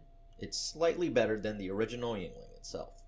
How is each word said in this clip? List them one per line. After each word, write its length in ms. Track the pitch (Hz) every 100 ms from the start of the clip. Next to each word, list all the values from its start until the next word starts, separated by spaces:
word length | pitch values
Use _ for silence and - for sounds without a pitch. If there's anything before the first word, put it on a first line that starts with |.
| - - - -
it's 220 | - -
slightly 480 | - 151 165 165 165
better 320 | 120 110 107
than 180 | 107 104
the 120 | 92
original 420 | 101 113 120 120
Yuengling 420 | 104 87 - -
itself. 480 | - - - - -